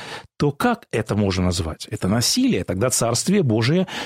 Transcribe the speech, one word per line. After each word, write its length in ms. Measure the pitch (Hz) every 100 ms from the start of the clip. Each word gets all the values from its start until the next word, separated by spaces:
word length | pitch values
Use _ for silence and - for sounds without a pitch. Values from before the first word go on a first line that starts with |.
| - - - -
то 120 | 147
как 360 | - 247 233 -
это 240 | 117 -
можно 300 | 107 101 92
назвать? 420 | 90 87 82 - -
Это 180 | 107 92
насилие. 560 | 117 - 254 262 113
Тогда 240 | 85 92 123
Царствие 540 | - 117 120 - 208
Божие 440 | 139 110 113 175 185 -